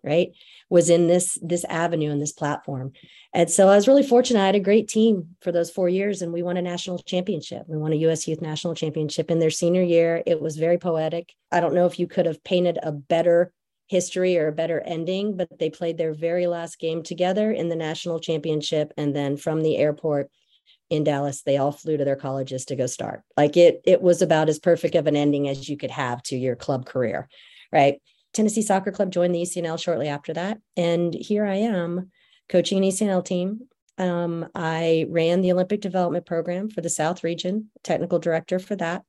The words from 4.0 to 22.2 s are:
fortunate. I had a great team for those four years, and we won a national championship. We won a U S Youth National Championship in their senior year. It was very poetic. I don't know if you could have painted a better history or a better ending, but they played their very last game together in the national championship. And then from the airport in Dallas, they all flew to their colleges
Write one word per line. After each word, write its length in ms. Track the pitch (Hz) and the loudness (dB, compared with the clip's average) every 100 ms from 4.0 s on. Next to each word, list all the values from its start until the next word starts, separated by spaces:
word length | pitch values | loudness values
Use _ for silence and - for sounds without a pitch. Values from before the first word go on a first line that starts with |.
fortunate. 400 | 277 240 247 226 | 6 4 4 2
I 60 | 190 | 4
had 80 | 202 | 2
a 40 | |
great 280 | 190 214 214 | 4 2 2
team 480 | 220 226 202 165 - | 2 2 2 -4 -8
for 100 | 185 | -2
those 180 | 170 170 | -2 -2
four 180 | - 180 | -2 0
years, 360 | 185 202 196 | 0 -2 -4
and 100 | 170 | -6
we 80 | 170 | -6
won 160 | 175 180 | -4 -4
a 40 | |
national 340 | 180 175 185 175 | -4 -6 -8 -10
championship. 680 | - 180 185 170 - - - | -4 -4 -2 -6 -8 -14 -8
We 100 | 156 | -6
won 160 | 156 | -2
a 40 | 156 | 2
U 120 | 160 | 2
S 180 | 160 - | 0 -4
Youth 140 | 156 | -6
National 320 | 160 151 175 | -6 -6 -6
Championship 560 | 160 160 156 151 - 151 | -4 -6 -4 -4 -4 -2
in 80 | 165 | 2
their 140 | 160 | 2
senior 320 | - 170 180 | 0 0 2
year. 400 | 175 165 165 165 - | 4 4 2 0 0
It 160 | 160 | -2
was 160 | 156 151 | -2 -2
very 220 | 165 175 | 0 0
poetic. 560 | 180 160 156 170 175 _ _ | 0 -2 -2 -4 -10 _ _
I 80 | 175 | 0
don't 160 | 170 175 | 2 2
know 100 | 175 | 2
if 140 | 175 | 0
you 80 | 175 | -4
could 180 | - 170 | 0 -2
have 180 | 151 | -2
painted 360 | - 180 180 165 | -2 0 2 -2
a 100 | 160 | -6
better 600 | 147 135 165 170 170 180 _ _ _ _ | -8 -2 2 4 4 2 _ _ _ _
history 520 | 185 180 180 185 175 | -2 -2 -2 0 2
or 80 | 156 | 0
a 60 | |
better 260 | 156 165 160 | -2 -2 -2
ending, 580 | - 165 165 190 208 185 | -4 -6 -4 -2 -4 -4
but 220 | 175 180 | -8 -4
they 100 | 165 | -6
played 280 | - 170 165 | -2 -6 -2
their 160 | 160 | -4
very 340 | 151 165 175 175 | -2 -2 0 -2
last 320 | 170 165 - | -2 -8 -8
game 240 | 165 165 | -6 -6
together 480 | 160 165 180 190 214 | -8 -2 0 2 0
in 180 | - 170 | -2 -2
the 60 | 165 | -2
national 440 | 156 160 175 165 | -4 -6 -6 -6
championship. 720 | 160 160 156 151 147 156 151 - | -4 -4 -2 -4 -2 -2 -2 -4
And 180 | 147 143 | -4 -2
then 220 | 143 143 | -2 -4
from 240 | 165 156 | -2 0
the 160 | 156 - | 0 2
airport 540 | 151 147 160 143 139 _ _ _ _ _ _ | 0 0 -2 -2 -4 _ _ _ _ _ _
in 160 | 151 151 | 0 0
Dallas, 360 | 139 143 131 | 0 -2 -4
they 140 | - 139 | -2 2
all 160 | 139 | 0
flew 240 | 143 160 151 | -2 -4 -2
to 80 | |
their 140 | 139 | 0
colleges 480 | 139 | -2